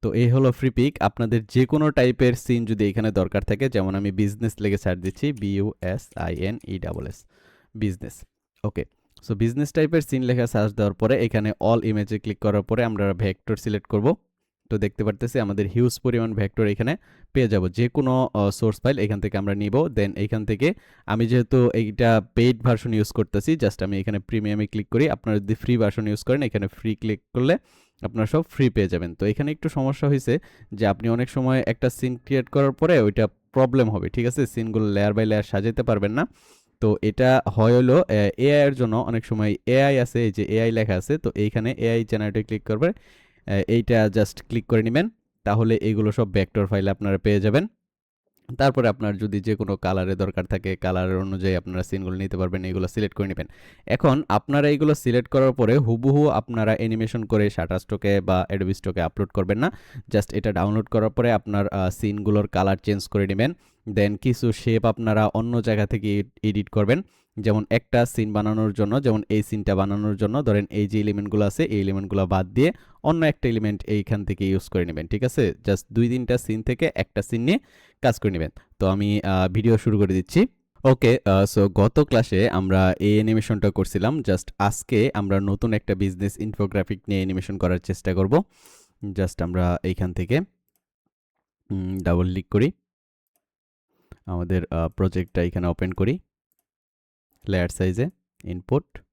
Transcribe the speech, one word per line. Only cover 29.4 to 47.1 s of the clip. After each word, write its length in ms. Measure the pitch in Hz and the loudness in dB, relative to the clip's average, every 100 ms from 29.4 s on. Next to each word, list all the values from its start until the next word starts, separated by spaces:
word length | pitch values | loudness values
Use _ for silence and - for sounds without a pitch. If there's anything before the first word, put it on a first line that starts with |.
| 147 | -4
একটু 160 | 151 160 | -4 -6
সমস্যা 400 | 147 135 139 143 | -2 -4 0 0
হয়েছে 300 | 139 - 113 - _ - | 0 0 -2 -2 _ -18
যে 140 | 101 107 | -2 0
আপনি 220 | 98 117 | 0 0
অনেক 220 | 117 123 | -2 -2
সময় 320 | - 131 131 - | -2 0 0 0
একটা 240 | 117 127 | -2 -2
সিন 260 | - 131 123 | -2 -6 -6
ক্রিয়েট 320 | - 135 123 | -2 -2 0
করার 240 | 143 139 | 0 0
পরে 280 | 131 160 170 | 2 2 4
ওইটা 260 | 104 98 107 | 4 2 -2
প্রবলেম 640 | _ _ - 131 131 117 | _ _ 0 2 4 2
হবে, 180 | 107 87 | 0 -4
ঠিক 180 | - 117 | -2 -2
আছে? 200 | 123 131 | 0 -4
সিনগুলো 480 | - 113 110 107 | -2 -4 0 0
layer 180 | 101 104 104 | 2 0 2
by 60 | |
layer 180 | 110 107 | 0 0
সাজাতে 400 | 101 101 107 110 | 0 -2 -2 -2
পারবেন 300 | 123 107 101 | 0 0 0
না। 140 | 113 160 _ _ _ _ _ | -2 -4 _ _ _ _ _
তো 180 | 110 107 | 0 2
এটা 400 | 104 104 127 131 - | 0 2 4 4 2
হয় 280 | 104 113 120 | 2 4 6
হলো, 200 | 127 139 | 6 4
আহ, 100 | 180 107 101 - | 4 2 0 2
এআই 300 | 131 147 143 | 2 4 4
এর 80 | |
জন্য। 220 | 131 123 110 | 2 -2 0
অনেক 280 | - 113 | -2 -4
সময় 320 | - 110 107 104 - | -4 -2 -2 -2 0
এআই 320 | 127 139 135 | 2 4 2
আছে, 260 | 120 - | 0 0
এই 80 | 117 | -2
যে 120 | 101 | -2
এআই 280 | 104 107 117 | -2 0 0
লেখা 220 | 113 110 | 0 0
আছে, 240 | 92 - 151 | -2 -2 -2
তো 140 | - | -2
এইখানে 380 | - 104 120 113 | -2 -2 0 -4
এআই 320 | 131 113 113 | -2 0 0
জেনারেটর 400 | 113 110 107 104 | 0 -2 -2 -4
ক্লিক 220 | 107 110 - | -4 -8 -4
করবে, 220 | 107 160 | -2 -2
আহ, 760 | 226 _ _ _ _ - 98 - | -2 _ _ _ _ -4 -2 2
এইটা 400 | 117 110 117 107 | 0 2 4 4
just 300 | 101 104 - - | 2 0 -2 -8
ক্লিক 180 | 117 - | -8 0
করে 160 | 113 | 0
নেবেন, 260 | 110 123 202 - _ _ | 2 0 -2 -6 _ _
তাহলে 320 | - 104 113 113 | -2 0 2 2
এগুলো 360 | 107 107 107 | 2 0 0
সব 200 | 104 110 | 0 0
ভেক্টর 340 | 98 95 - 98 | 0 0 0 0
ফাইল 220 | 101 95 | 0 0
আপনারা 300 | 95 101 | -2 -2